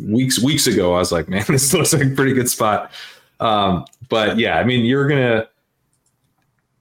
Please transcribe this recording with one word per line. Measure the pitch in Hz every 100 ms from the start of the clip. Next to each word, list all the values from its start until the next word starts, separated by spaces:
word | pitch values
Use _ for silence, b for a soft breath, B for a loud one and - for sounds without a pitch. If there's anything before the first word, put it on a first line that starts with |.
| -
weeks, | 110 131 127
weeks | 131 156 131
ago, | 101 90
I | 87
was | 90
like, | 85 80
"Man, | 92 110
<laughs> |
this | 139 -
looks | 190 -
like | 147
a | 135
pretty | 135 135
good | 123 123
spot." | - 110 101 - B B B B -
Um, | 113 107 98 90 - _ -
but | 113 104 110
yeah, | 107 82
I |
mean, | 107 127 113
you're | 135 139
gonna, | 143 123 113 - _ _ _ _ _ _ _ _ _ _ _ _ _